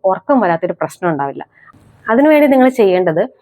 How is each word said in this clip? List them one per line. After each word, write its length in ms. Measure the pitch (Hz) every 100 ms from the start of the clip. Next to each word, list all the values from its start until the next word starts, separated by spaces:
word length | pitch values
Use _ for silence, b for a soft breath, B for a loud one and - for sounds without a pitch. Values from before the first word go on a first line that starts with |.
| 190
ഉറക്കം 300 | 185 - 269
വരാത്തൊരു 320 | 185 165 180 175
പ്രശ്നം 280 | 151 - 180
ഉണ്ടാവില്ല. 300 | 147 139 139 - b b _ _ _ -
അതിനുവേണ്ടി 360 | 233 302 302 294
നിങ്ങൾ 140 | 262 254 254
ചെയ്യേണ്ടത് 420 | 196 180 175 160 247 _